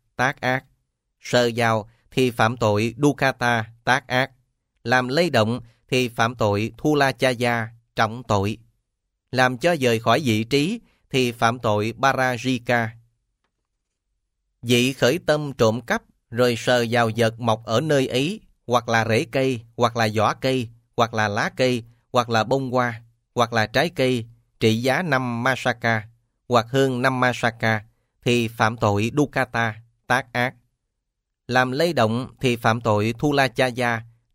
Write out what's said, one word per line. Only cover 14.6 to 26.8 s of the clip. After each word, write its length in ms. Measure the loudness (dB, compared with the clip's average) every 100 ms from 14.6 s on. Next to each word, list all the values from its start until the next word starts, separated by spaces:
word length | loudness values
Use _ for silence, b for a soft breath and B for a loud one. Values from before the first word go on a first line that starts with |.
Vị 320 | 0 2 2
khởi 260 | 2 0 0
tâm 340 | 0 -2 -2
trộm 280 | 0 0 0
cắp, 220 | -2 -6 -6 _ _
rồi 260 | 0 0 0
sờ 280 | 0 0 2
vào 220 | 0 0 0
vật 220 | -2 0
mọc 260 | -2 -2 -2
ở 160 | -2
nơi 260 | 2 0 0
ấy, 320 | -2 -4 -6 -14 _ -2
hoặc 220 | -2 0
là 160 | 0 2
rễ 200 | 0 0
cây, 300 | -2 -2 -2 -8 -2
hoặc 200 | -2 0
là 100 | -2 0
vỏ 180 | 0
cây, 360 | 0 -2 -2 -4 -12 _ -2
hoặc 160 | -2
là 140 | 0 -2
lá 220 | -2 -4 -2
cây, 260 | 0 -2 b b b
hoặc 180 | -2 0
là 140 | 0
bông 280 | 0 -2 -2
hoa, 300 | -2 -2 -6 -16 _ _ -2
hoặc 180 | 0
là 140 | 0 0
trái 220 | 0 -2
cây, 360 | 0 0 -2 -6 -16 _ _
trị 220 | 0 2
giá 200 | 0 -2
năm 420 | 0 -2 -2 -2
Masaka, 640 | -2 -2 -2 -2 -2 -2 -6 _ _ _ 0
hoặc 160 | 0 2
hơn 320 | 2